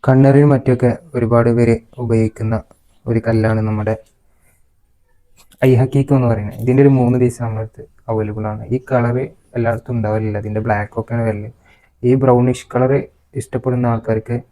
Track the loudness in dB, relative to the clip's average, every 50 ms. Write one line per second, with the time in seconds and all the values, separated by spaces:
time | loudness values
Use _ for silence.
0 | 2 4 4 6 6 6 6 6 6 6 4 2 2 0 0 2 2 0 0 -2
1 | -10 -10 -4 -4 -2 2 2 2 2 2 2 2 4 2 2 0 _ _ -12 -10
2 | -4 -2 0 0 0 0 -2 -6 -6 -4 -4 -4 -6 _ -20 _ _ _ _ _
3 | _ -2 -2 -2 0 0 0 0 0 0 0 0 -2 -2 -2 -2 -2 -4 -4 -6
4 | -8 _ _ _ _ _ _ _ _ _ _ _ _ _ _ _ _ _ _ _
5 | _ _ _ _ _ _ _ _ -20 _ _ _ 2 2 4 4 2 0 0 -2
6 | 0 2 2 2 2 0 0 -2 -4 -8 -8 -6 -2 0 2 4 6 6 6 4
7 | 2 2 2 2 0 0 -2 -4 -8 -6 -6 -6 -8 -10 _ -20 -20 -20 _ _
8 | _ -6 -4 -4 -4 -4 -6 -8 -8 -8 -8 -8 -6 -6 -6 -6 -4 -2 -2 0
9 | 0 0 -2 -4 -4 -8 -12 _ _ _ -6 -4 -2 -2 -2 -4 -6 -6 -6 -4
10 | -2 -2 -2 -2 -2 -4 -4 -6 -6 -4 -6 -4 -2 -2 -2 -2 -4 -6 -8 -10
11 | -8 -4 -4 -4 -2 -2 -4 -6 -10 -14 -16 _ _ _ _ _ _ _ _ _
12 | 0 0 2 2 4 4 4 4 2 0 -2 -4 -8 _ -2 0 0 2 0 0
13 | -2 -6 _ _ _ _ _ -12 -10 -8 -10 -6 -4 -4 -2 -2 0 -2 -2 -2
14 | -2 -4 -4 -4 -4 -6 -8 -8 -8 _